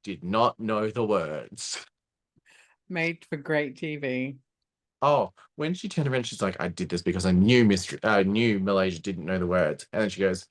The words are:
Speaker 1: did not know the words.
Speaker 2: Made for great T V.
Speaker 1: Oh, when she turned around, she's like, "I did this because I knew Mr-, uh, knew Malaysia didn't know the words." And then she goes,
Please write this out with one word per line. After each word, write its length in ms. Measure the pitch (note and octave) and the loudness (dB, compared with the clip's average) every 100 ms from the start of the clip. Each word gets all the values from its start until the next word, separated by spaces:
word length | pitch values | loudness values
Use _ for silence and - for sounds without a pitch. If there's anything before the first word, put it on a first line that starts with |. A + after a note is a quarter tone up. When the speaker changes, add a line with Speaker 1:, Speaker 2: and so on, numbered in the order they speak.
Speaker 1:
did 220 | - F2 | -12 -10
not 340 | E2+ G#2+ A#2 - | -2 2 2 0
know 320 | A2 A2 G#2+ | -4 -2 -2
the 140 | A2+ A2 | -2 0
words. 800 | G2+ D#2 D2+ A#1 - - - - _ _ _ _ _ _ _ _ _ - | 0 -2 -6 -10 -12 -12 -12 -14 _ _ _ _ _ _ _ _ _ -10
Speaker 2:
Made 360 | F3 E3 E3+ - | -4 -4 -4 -8
for 60 | D3+ | -8
great 400 | C#3+ D3+ D3 C3 | -2 -2 -2 -6
T 200 | D#3+ D3+ | -8 -6
V. 400 | C#3+ B2+ C3 C3 _ _ _ _ _ - | -4 -4 -4 -8 _ _ _ _ _ -2
Speaker 1:
Oh, 300 | C#3 C#3+ G2 _ _ | 2 2 0 _ _
when 180 | - D#3 | -6 -4
she 140 | F3+ G3+ | -4 -6
turned 200 | E3+ C#3 | -2 0
around, 180 | B2+ A#2 | 0 -2
she's 160 | A2 | -4
like, 180 | G2 - | -4 -2
"I 60 | F2 | -6
did 220 | E2+ F2+ | -6 -4
this 140 | F2 | -2
because 240 | F2+ F2+ F#2 | -2 0 4
I 40 | |
knew 340 | F2+ G2+ B2 | 6 6 8
Mr-, 380 | A2 F#2+ F2+ - | 6 4 0 -4
uh, 200 | G#2+ G#2 | 2 2
knew 340 | F#2+ G#2+ A#2 G2+ | 2 2 2 2
Malaysia 400 | F#2+ G2 F#2 E2 | 2 2 0 -2
didn't 240 | G2+ F2 | -6 -6
know 140 | D#2+ F#2 | -4 -2
the 80 | F2+ | 0
words." 400 | F2+ D#2 - - | 2 2 -2 -6
And 100 | - | -2
then 60 | G#2 | -2
she 120 | F#2 | 0
goes, 260 | F#2+ F#2 - | 0 0 -8